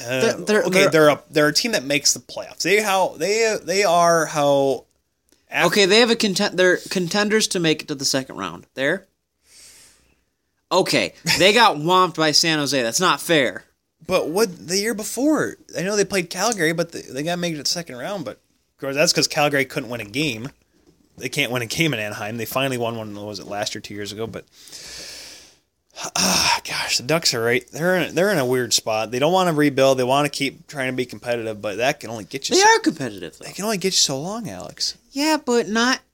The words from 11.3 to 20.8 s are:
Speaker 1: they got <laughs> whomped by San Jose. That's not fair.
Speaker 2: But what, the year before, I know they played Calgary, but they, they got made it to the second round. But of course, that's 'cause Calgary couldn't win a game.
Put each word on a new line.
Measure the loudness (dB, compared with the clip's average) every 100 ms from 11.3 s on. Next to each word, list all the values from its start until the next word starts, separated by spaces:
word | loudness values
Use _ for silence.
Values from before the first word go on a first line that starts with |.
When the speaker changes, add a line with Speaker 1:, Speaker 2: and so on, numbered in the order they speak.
| 4
Speaker 1:
they | 6
got | 6 4 4
<laughs> |
whomped | 2 4 2 2
by | 2
San | 2 2 0
Jose. | 0 0
That's | 0 2
not | 2 2
fair. | 2 4 2 -2 -14 _ _ _ -2
Speaker 2:
But | -2 0
what, | 0 0 -2 -8
the | -4
year | -2
before, | -4 -6 -2 2 2 0 -6 -10 -6
I |
know | -2 0
they | 0
played | -2 -2
Calgary, | -2 0 2 0
but | 0 -4
they, | -8
they | -10 -8
got | -4 -4
made | -4
it | -4
to |
the | -4
second | -6 -8 -12
round. | -10 -8 -10
But | -12 _ _ _
of | _
course, | -6 0
that's | 2
'cause | 2 0
Calgary | 0 0 0 -2
couldn't | -6 -8
win | -10
a | -8
game. | -4 -4 -6 -12 -16 _ _